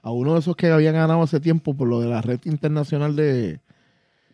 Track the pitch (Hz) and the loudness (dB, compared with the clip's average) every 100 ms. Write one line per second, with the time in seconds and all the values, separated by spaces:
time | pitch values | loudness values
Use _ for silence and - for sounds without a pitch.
0 | 113 120 135 165 156 170 170 160 156 160 | -6 -4 0 0 0 0 2 4 4 2
1 | 160 165 156 156 160 165 160 135 127 117 | 2 2 2 0 0 0 -2 -2 0 0
2 | 117 117 110 123 - 151 156 151 147 147 | 0 -2 -2 -4 -4 -4 -2 -2 -2 -2
3 | 147 147 151 131 101 78 _ _ _ _ | -2 0 0 0 -2 -8 _ _ _ _
4 | _ _ _ | _ _ _